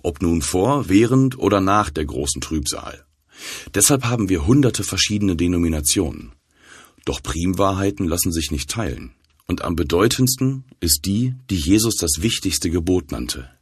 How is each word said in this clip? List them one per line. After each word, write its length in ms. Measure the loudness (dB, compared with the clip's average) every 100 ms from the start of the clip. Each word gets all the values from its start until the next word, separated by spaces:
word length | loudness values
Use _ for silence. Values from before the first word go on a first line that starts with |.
Ob 200 | -6 -2
nun 180 | 0 0
vor, 480 | 0 0 2 0 4
während 480 | 4 6 4 2 2
oder 240 | 2 2
nach 300 | 4 2 2
der 140 | -2
großen 360 | -4 -4 -4 -4
Trübsal. 640 | -4 -4 -4 -8 -10 -16 _ _ _ -18 -14 -14 -4
Deshalb 300 | 2 4 4
haben 240 | 2 0 0
wir 180 | 0 4
hunderte 380 | 4 4 0
verschiedene 500 | -4 -2 0 0 0
Denominationen. 960 | 0 0 2 0 0 0 0 0 -4 -16 _ _ _ -20 -20 -20 _
Doch 160 | -8 -8
Primwahrheiten 840 | -6 -2 -2 2 0 2 -2 -2 -4
lassen 240 | -2 -2
sich 220 | -2 -4
nicht 180 | -6 -6
teilen. 440 | -6 -6 -8 -14 _ _ _ -6
Und 160 | -4
am 140 | -2 -2
bedeutendsten 880 | 0 2 2 4 0 2 -2 -2 -12 _
ist 280 | -2 -2 0
die, 280 | 0 0 -4 -4
die 80 | -2
Jesus 400 | 4 4 4 -2
das 240 | -2 0
wichtigste 480 | -2 -2 -4 -2 -2
Gebot 420 | 0 2 0 0
nannte. 380 | -8 -8 -8 -12 _